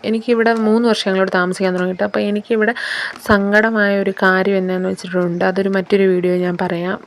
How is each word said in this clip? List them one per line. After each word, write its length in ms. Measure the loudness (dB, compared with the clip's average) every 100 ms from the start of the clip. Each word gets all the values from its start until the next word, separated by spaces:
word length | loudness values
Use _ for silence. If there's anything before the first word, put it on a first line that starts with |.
എനിക്കിവിടെ 500 | -2 -4 0 2 2
മൂന്ന് 340 | 2 2 2 2
വർഷം 180 | 0 0
ഞങ്ങളിവിടെ 240 | 0 0
താമസിക്കാൻ 380 | 0 -2 0 -2
തുടങ്ങിയിട്ട്. 300 | 0 -2 -2
അപ്പോൾ 180 | -2 -2
എനിക്കിവിടെ 520 | -2 -4 -2 0 0 -2 -8 -8 -8 -10 0
സങ്കടമായ 640 | 2 4 2 2 2 2 2
ഒരു 120 | -2 2
കാര്യം 340 | 2 4 2 0
എന്നാന്ന് 320 | 0 -2 -2
വെച്ചിട്ടുണ്ട്, 560 | -4 -4 -2 -2 0
അതൊരു 240 | 0 0 0
മറ്റൊരു 360 | -2 0 2
വീഡിയോ 300 | 4 2 0 0
ഞാൻ 200 | -2 -2
പറയാം. 380 | -4 -4 -4 -8